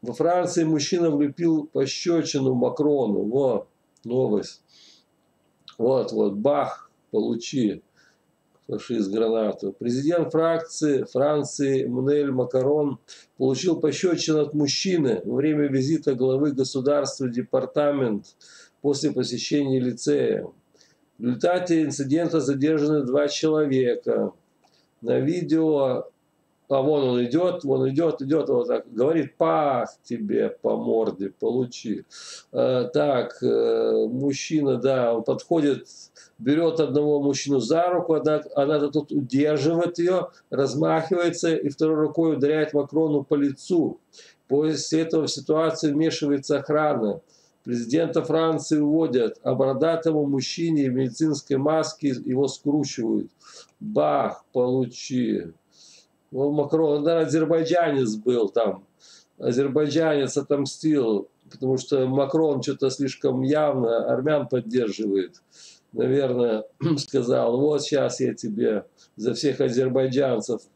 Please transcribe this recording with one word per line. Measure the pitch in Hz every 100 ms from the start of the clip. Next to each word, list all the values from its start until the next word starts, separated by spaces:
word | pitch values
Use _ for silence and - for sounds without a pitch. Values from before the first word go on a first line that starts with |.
Во | 120
Франции | 117 160 180 170 -
мужчина | 160 156 - 180 170
влепил | 143 147 139 170 156 147
пощёчину | 135 135 - 180 170 151 143 131
Макрону. | 127 123 117 147 143 113 98
Во, | 101 131 135 107 - _ _ _
новость. | 113 123 127 104 - - _ - - - _ _ _ _ _ _ - -
Вот, | 113 131 104
вот, | 110 107
бах, | 101 123 147 135 - - _ _
получи, | 110 113 117 - 139 110 85 _ _ _ _ _ _ _ _ -
фашист, | 104 - 117 98
гранату. | 107 113 113 107 - 98 -
Президент | 117 123 143 170 143
фракции | 156 165 165 165 - 151 135
Франции | - 127 143 151 143 - 139 135 123
Эммануэль | 123 131 147 143
Макрон | 127 123 131 135 151 147 127 _ - - _
получил | 131 127 175 160
пощёчину | 151 - 185 160 - 156
от | 143
мужчины | 147 139 - 190 180 135 98 98
во | 123
время | 147 151 143
визита | 135 131 156 151
главы | 127 131 131 151
государства | 135 127 135 131 147 135 - 131
в |
департамент | 120 110 131 131 - 147 143 127 101 - _ - - - _
после | 147 139 147
посещения | 131 123 120 - 147 139 131
лицея. | 123 117 - 143 120 101 92 - _ _ _ _ _ _
В |
результате | 120 120 170 180 180 165
инцидента | 151 139 135 156 170 165
задержаны | 131 139 147 156 147 151
два | 127 139 147
человека. | - 160 156 151 131 123 120 - 113 104 - _ _ _ _ _ _
На | 113 127
видео, | 135 180 156 160 160 147 135 123 - _ _ _ _ _ _
а | 139
вон | 135 147
он | 131 123
идёт, | 120 147 180 175
вон | 143 135 131
идёт, | 135 165 -
идёт, | 135 156 135
вот | 127 120
так, | 120 -
говорит: | 107 131 165 143 _
«Пах | 165 160 147 127 110 -
тебе | - 120 104 117 107
по | - 117 110
морде, | 117 113 107 92 98 -
получи». | 113 120 123 - 120 95 - - - - -
Э, | 127 127 127 120
так, | 147 147 127 110 -
э, | 127 117 117 113 113 110 110
мужчина, | 123 139 139 - 156 143 123
да, | 135 131 117 117
он |
подходит, | 110 131 - 165 143 131 - - - - - _
берёт | 113 151 165 -
одного | 147 139 147 147
мужчину | 143 135 139 139
за | 110 165 180
руку, | 180 -
одна-, | 156 147 151 147 143
она-то | 139 151 143
тут | 151 147
удерживает | 147 131 135 147 151 139 170 175 170
её, | 175 185 156 - _
размахивается | 123 135 135 160 160 160 175 175 170 170 160
и | 147
второй | 143 156 156
рукой | 151 151 165 143
ударяет | 143 156 151
Макрону | 147 139 151 160 147
по | 139 147
лицу. | 143 135 - 170 113 - _ - - _ _
После | 139 156 151 - 160
этого | 165 160 143
в |
ситуацию | - 127 156 160 - 156
вмешивается | 143 160 - 147 143 139 143
охрана. | - 151 151 135 107 95 _ _ _ _
Президента | - 120 117 151 160 -
Франции | - 160 165 151 143 156
уводят, | 147 156 160 127 110 -
а | 131
бородатому | 127 135 135 160 165 165 151 143
мужчине | 139 - - 165 156 135
в |
медицинской | 127 131 110 156 135 - 135
маске | 143 160 151 - 143
его | 120 - 127 139
скручивают. | - 143 147 139 - 113 107 - _ - - - _
Бах, | 107 107 151 143 113 - _
получи. | 131 123 131 123 - - 127 117 101 85 80 _ _ - - _ _ _
Ну, | 127 143
Макрон, | 147 147 160 160 147
да, | 151 165
азербайджанец | 156 160 156 165 160 175 165 139 120 107
был | 123 123 104
там. | - 110 95 - _ - - _ _
Азербайджанец | - 123 139 139 151 147 160 147 131 143
отомстил, | 139 143 135 - 156 147 113 104 - _ -
потому | - 131 127
что | - 139 131
Макрон | 135 135 160 160 139
чё-то | 127 139 135
слишком | - 139 - 143 127
явно | 131 151 151 135 117 117 120
армян | 123 139 151 123
поддерживает. | 127 110 123 113 98 107 98 90 - _ - - - _
Наверное, | 117 127 135 135 123 120 110 - _
<clears throat> | 160 147
сказал: | - 135 120 131 117 123
«Вот | 147 147
щас | 139 143 127 -
я | 131
тебе | 113 - 104 120 107 - _ _ -
за | 110
всех | 117 147 131
азербайджанцев | 131 120 131 127 131 127 135 117 107 113 -